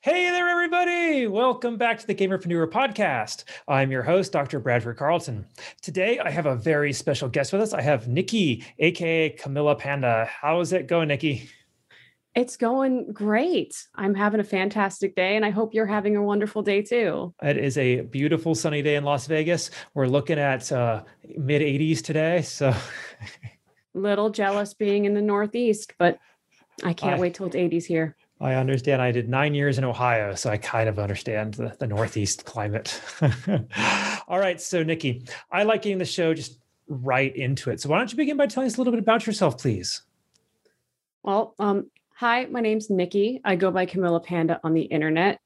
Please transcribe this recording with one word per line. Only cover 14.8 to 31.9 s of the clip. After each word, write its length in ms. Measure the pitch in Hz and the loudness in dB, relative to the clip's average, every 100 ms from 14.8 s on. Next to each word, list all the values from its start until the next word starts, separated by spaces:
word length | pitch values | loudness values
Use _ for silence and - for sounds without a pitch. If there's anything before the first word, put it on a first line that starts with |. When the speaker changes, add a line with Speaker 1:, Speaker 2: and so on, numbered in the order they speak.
| 196 190 196 | -2 0 -4
Speaker 2:
day, 220 | 190 185 208 | 0 0 2
and 80 | |
I 60 | 214 | 0
hope 240 | 202 220 | 0 -2
you're 120 | 220 220 | 0 0
having 300 | 214 202 208 | 0 2 2
a 80 | |
wonderful 380 | 202 202 208 214 | 2 0 0 -2
day, 220 | 208 202 | 0 0
too. 500 | 202 240 214 151 180 - | 2 0 0 -2 -6 -4
Speaker 1:
It 140 | 147 143 | -2 0
is 200 | 139 127 | 0 0
a 220 | 127 127 | 2 2
beautiful 560 | 127 139 147 165 165 160 | -2 -2 0 0 0 0
sunny 260 | 170 147 | 0 0
day 140 | 143 147 | 0 0
in 80 | |
Las 240 | 143 143 139 | 0 -2 0
Vegas. 440 | 156 156 175 - - - | 0 2 0 -2 -12 -10
We're 140 | - 131 | -2 2
looking 320 | 139 143 156 | 2 2 0
at, 320 | 143 131 - | 2 0 -2
uh, 320 | 131 120 110 - - - - | 0 0 0 -6 -20 -16 -8
mid 260 | 135 147 | 0 2
eighties 400 | 151 139 156 156 | 2 0 0 0
today, 420 | - 156 160 175 | 0 0 2 0
so. 300 | 160 - 139 104 - - - - 107 | -2 0 2 2 -2 -14 -16 -16 -18
<laughs> 600 | - 120 _ _ _ _ | -16 -20 _ _ _ _
Speaker 2:
Little 360 | 185 196 202 214 | -4 0 2 0
jealous 440 | 214 196 202 202 | 0 0 0 -2
being 300 | - 208 202 | -2 0 2
in 120 | 202 208 | 2 2
the 60 | |
Northeast, 720 | 208 202 208 233 240 214 - - | 2 2 0 0 2 0 -2 2
but 180 | 175 - _ _ _ _ _ - | 2 2 _ _ _ _ _ -6
I 120 | - | -4
can't 240 | 170 147 143 | -2 0 2
Speaker 1:
I 20 | |
Speaker 2:
wait 140 | 180 | 0
till 140 | 175 190 | -2 -4
it's 100 | 180 | 0
eighties 280 | 175 170 165 | 0 0 0
here. 300 | 165 160 - _ _ | 0 -2 -6 _ _
Speaker 1:
I 140 | 135 | -2
understand. 480 | 131 131 135 127 131 | 0 2 0 2 2
I 100 | 127 | 2
did 180 | 120 110 | 0 0
nine 260 | 131 151 143 | 0 2 2
years 240 | 143 120 | 2 2
in 40 | |
Ohio, 520 | 127 117 123 117 104 95 | 0 0 2 2 0 -2
so 160 | 123 | -2
I 60 | 104 | -2
kind 300 | - 117 110 | -2 0 0
of 120 | 101 | 0
understand 560 | 101 98 - 107 107 104 | -2 -4 -4 -4 -4 -6
the, 200 | 117 - | -8 -6
the 80 | |
Northeast 580 | 127 | -4